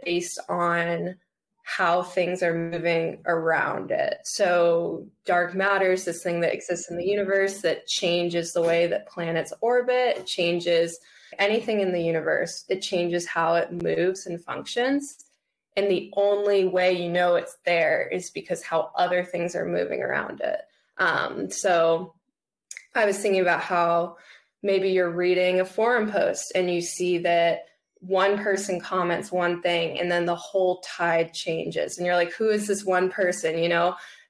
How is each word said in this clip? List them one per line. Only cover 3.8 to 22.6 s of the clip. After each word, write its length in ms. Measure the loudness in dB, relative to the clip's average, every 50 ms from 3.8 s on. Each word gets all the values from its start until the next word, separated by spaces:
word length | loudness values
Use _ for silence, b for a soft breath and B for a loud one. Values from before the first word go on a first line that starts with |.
| -4 -2
it. 260 | -2 0 0 -2 -4 -6 -8
So 840 | -6 -2 0 2 4 4 4 4 4 4 2 0 -2 -4 -8 -10 -14 _ _ _
dark 280 | 0 2 2 0 0 -2
matter 380 | 0 0 2 2 2 2 2
is 120 | 2 0 -2
this 200 | -4 -6 -4 -4
thing 160 | -4 -2 0
that 120 | 0 0
exists 380 | -2 -2 -4 -6 -6 -6 -6 -8
in 80 | -6
the 80 | -4 -2
universe 560 | 0 0 0 0 0 2 2 2 0 -2 -2
that 240 | -2 -2 -2 -2 -4
changes 680 | -6 -4 -2 0 0 0 0 0 0 0 -2 -2 -2 0
the 100 | 0 2
way 240 | 2 4 2 2
that 200 | 2 0 -4 -6
planets 460 | -8 -8 -6 -4 -2 -2 -2 -4 -6 -6 -2
orbit, 640 | 0 2 2 2 2 2 2 2 2 2 0 -2 -4
changes 760 | -6 -2 0 0 0 0 0 2 2 4 4 2 0 -2 B B B B B B B B
anything 440 | 0 0 2 2 0 0 0 0 0
in 100 | 0 0
the 100 | 0 0
universe. 640 | 0 0 0 0 0 0 0 0 -2 -4 -6 -8 -6 -4
It 120 | -4 -4
changes 460 | -2 -2 -2 0 0 0 -2 -2 -4
how 260 | -2 -2 0 2 2 2
it 300 | 2 0 -2 -4 -4 -2
moves 420 | -2 0 0 0 0 -2 -4 -8
and 180 | -10 -10 -10 -10
functions. 800 | -10 -10 -10 -10 -6 -2 -2 0 0 0 -2 -2 -6 -12 -18 -20 _ _ _ _ _ _ _ _ _ _
And 140 | 0 0 2
the 200 | 0 0 -2 -2 0
only 480 | 2 2 4 4 2 2 4 4 4 2
way 260 | 2 2 2 2 2
you 160 | 2 2 0
know 280 | 0 0 2 4 4 4
it's 200 | 2 0 -4 -10 -6 -2
there 420 | 0 2 4 4 4 2 0 0 -2
is 200 | -4 -6 -6 -8
because 320 | -10 -10 -6 -6 -6 -6 -4
how 260 | -2 -2 -2 -2 -2 0
other 280 | 0 2 2 2 0 0
things 320 | -2 -4 -4 -4 -4 -4
are 120 | -4 -4
moving 340 | -2 -2 -2 -2 -2 -2 -4
around 400 | -2 -2 -2 -4 -4 -6 -6 -6
it. 200 | -4 -4 -4 -4 -8 _ _ _ _ _ _
Um, 540 | -2 0 0 0 0 -2 -4 -4 -6 -6 -6
so 640 | -4 -2 0 2 4 4 4 4 2 2 -2 -6 -14 _ _ _ _ _ _ _ _ _